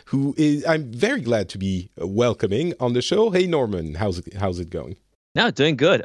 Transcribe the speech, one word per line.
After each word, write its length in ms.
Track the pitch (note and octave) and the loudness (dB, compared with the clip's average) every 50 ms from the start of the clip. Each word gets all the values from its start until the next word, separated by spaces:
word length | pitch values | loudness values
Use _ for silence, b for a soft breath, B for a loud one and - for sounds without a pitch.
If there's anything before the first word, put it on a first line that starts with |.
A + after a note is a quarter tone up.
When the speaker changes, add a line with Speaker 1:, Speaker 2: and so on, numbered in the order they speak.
| B | B
Speaker 1:
who 280 | B - C3+ C#3 C#3+ C3+ | B -2 -2 0 0 0
is, 300 | - D#3 D3+ D3 D3 - | 2 2 2 2 2 0
I'm 240 | - D#3+ D#3 D3+ A#2+ A2 | 0 0 0 -2 -6 -4
very 280 | B2 E3+ A3+ C#4+ B3 | -2 0 0 0 0
glad 280 | C3+ A#2 A#2 A2 F#2+ - | 0 0 0 0 0 -2
to 80 | - G2 | -4 -4
be 320 | F#2+ F#2+ F#2+ F2+ F2+ - _ | -2 -2 -2 -2 -4 -6 _
welcoming 760 | - - F#2+ G2 A2 A#2+ A#2+ G#2 - - G2 G2 A#2+ E3 F3 - - | -8 -8 -2 0 2 2 2 2 0 0 0 0 0 0 -2 -2 -2
on 120 | B2+ B2 A#2+ | -2 0 0
the 100 | B2 A#2+ | 0 0
show. 280 | - F3 G#3 A3 A3+ | 2 2 2 2 4
Hey, 160 | F3+ F3+ F#3 | 4 2 2
Norman, 480 | F3+ E3 D3 B2+ G#2+ G2+ F2+ E2 D#2 D2+ | 2 2 2 0 0 -2 -4 -4 -4 -4
how's 240 | D#2 A2 G2+ F2 F2+ | -2 -2 -2 -2 -4
it, 160 | E2+ - - | -6 -10 -6
how's 240 | G2 G2+ F#2+ F2+ F2 | -4 -2 -2 -2 -4
it 100 | F2 E2 | -6 -8
going? 260 | F2 E2 B1+ - F#2 - _ _ _ _ _ _ - | -8 -8 -8 -10 -12 -16 _ _ _ _ _ _ -2
Speaker 2:
No, 160 | D#3+ A3+ A3+ - | 0 0 0 2
doing 240 | - C#3 D#3+ D#3 | 2 2 2 2
good. 280 | A2+ C#3 F3 G3 A#2 | 4 4 4 4 2